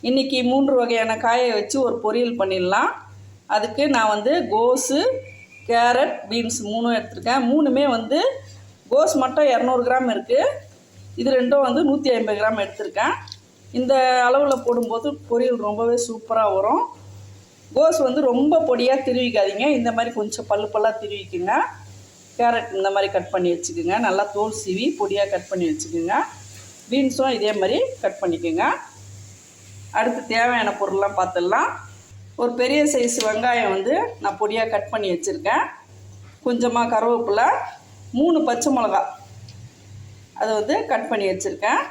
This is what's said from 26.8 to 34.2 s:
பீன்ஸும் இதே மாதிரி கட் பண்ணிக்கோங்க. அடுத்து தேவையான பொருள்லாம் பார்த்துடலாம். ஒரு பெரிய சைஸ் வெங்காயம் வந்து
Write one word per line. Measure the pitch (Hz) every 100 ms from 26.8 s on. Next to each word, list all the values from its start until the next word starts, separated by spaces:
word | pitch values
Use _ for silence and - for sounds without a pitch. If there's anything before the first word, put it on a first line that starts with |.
| -
பீன்ஸும் | 254 269 247 262 240
இதே | 208 214
மாதிரி | 190 285 508 523
கட் | - -
பண்ணிக்கோங்க. | - 330 - 320 247 523 - - - - - - - - - - - 208
அடுத்து | 233 233 -
தேவையான | 226 240 240 214 -
பொருள்லாம் | 196 190 196 196
பார்த்துடலாம். | 185 180 175 220 349 - - - - - - -
ஒரு | 240 240
பெரிய | 254 294 294
சைஸ் | 285 240 -
வெங்காயம் | 220 214 247 240 214
வந்து | 190 202 330 480 -